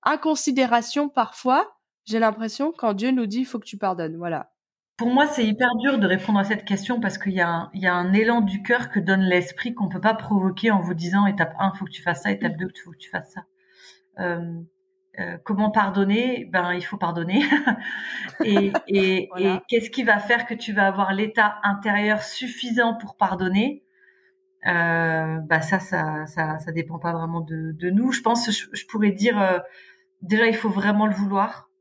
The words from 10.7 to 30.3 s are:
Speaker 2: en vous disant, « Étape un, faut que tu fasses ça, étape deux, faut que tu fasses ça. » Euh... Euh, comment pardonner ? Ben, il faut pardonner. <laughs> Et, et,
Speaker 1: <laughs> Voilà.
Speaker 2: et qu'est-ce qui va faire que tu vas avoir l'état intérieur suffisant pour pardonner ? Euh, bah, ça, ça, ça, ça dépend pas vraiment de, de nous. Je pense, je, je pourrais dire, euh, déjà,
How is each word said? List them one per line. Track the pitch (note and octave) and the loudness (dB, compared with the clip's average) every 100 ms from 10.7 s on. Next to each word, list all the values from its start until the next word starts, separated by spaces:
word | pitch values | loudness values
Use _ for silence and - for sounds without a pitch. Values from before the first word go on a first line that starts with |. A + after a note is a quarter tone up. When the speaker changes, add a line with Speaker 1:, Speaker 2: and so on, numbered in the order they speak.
Speaker 2:
en | G#3 | 2
vous | E3+ | 0
disant, « | E3+ F3 G3 G3+ | -4 0 2 2
Étape | G3 E3 - | 2 -2 0
un, | F#3+ | -2
faut | - F#3+ | -2 -10
que | |
tu | - | -6
fasses | - A#3 | -4 -2
ça, | G#3+ | -2
étape | G3 - D#3+ | -2 -2 -4
deux, | F3+ - | -8 -10
faut | - | -20
que | E3 | -20
tu | - | -10
fasses | F3+ - | -10 -10
ça. » | - - _ _ _ - - _ - | -16 -16 _ _ _ -20 -20 _ -8
Euh... | F3+ E3+ E3+ E3+ E3 _ _ _ _ - | -4 -4 -6 -10 -14 _ _ _ _ -10
Euh, | F3+ E3+ | -10 -10
comment | - G3 G#3+ | -4 0 0
pardonner ? | G#3+ G3 F#3+ G3 G#3 B3 B3 - | 2 0 0 2 2 0 -2 -2
Ben, | F3+ F3 | -2 -2
il | F3+ | -4
faut | F3 G3 | -6 -6
pardonner. | E3+ E3+ E3 G3+ D4 D4 - - - | -4 -4 0 0 2 2 0 -2 -4
<laughs> | - - - - - A3+ | -10 -10 -10 -12 -4 2
Et, | G3+ G3 G3 - | 4 2 -2 -2
et, | G3 F#3+ F#3+ F#3 | 2 4 2 -2
Speaker 1:
<laughs> | |
Voilà. | F3+ F#3+ F#3 | -2 0 0
Speaker 2:
et | - | 0
qu'est-ce | A#3 A3+ | 0 0
qui | - | -4
va | A3+ G#3 | 2 2
faire | - A#3+ A#3 | 4 0 0
que | A#3 | -8
tu | - | -4
vas | G#3 G3 | 2 2
avoir | F#3+ F#3+ | 2 0
l'état | G3 G#3+ - G#3 - | 0 -2 4 2 2
intérieur | G3+ G3 A3 G3+ G#3 G#3+ | -2 -2 0 0 2 0
suffisant | - - B3+ - B3 A3+ A#3 A3 | -2 -8 -10 -8 -4 0 0 0
pour | - - | -10 -2
pardonner ? | F#3 F3+ F#3 F#3+ B3 D4 _ _ _ _ _ _ _ _ - | -2 0 0 2 2 -2 _ _ _ _ _ _ _ _ -2
Euh, | F3 E3+ E3 E3 D#3+ D#3+ D#3+ | 2 2 2 2 0 -2 -4
bah, | D#3 D#3+ | 0 0
ça, | D#3+ F#3+ | 2 -2
ça, | F#3 F3 D#3 D3+ D#3 | 0 -2 -2 -4 -8
ça, | - D#3+ D#3 | -4 -2 -2
ça | D#3 | -6
dépend | D#3+ D#3 E3 | -6 -6 -4
pas | E3+ | -4
vraiment | E3+ E3 E3 | -4 -4 -4
de, | D#3 D#3+ D#3+ | -6 -6 -6
de | D#3 F3 | -4 2
nous. | F#3+ B3+ | 2 2
Je | C4 | 0
pense, | A3 A#3 A3+ | 2 2 0
je, | G#3 - | -4 -6
je | - - | -12 -8
pourrais | G#3+ G#3 | 2 2
dire, | G3 G#3+ G#3 | 4 2 4
euh, | F#3+ F3+ - - - - _ _ | 2 2 -2 -18 -20 -20 _ _
déjà, | F3 | 0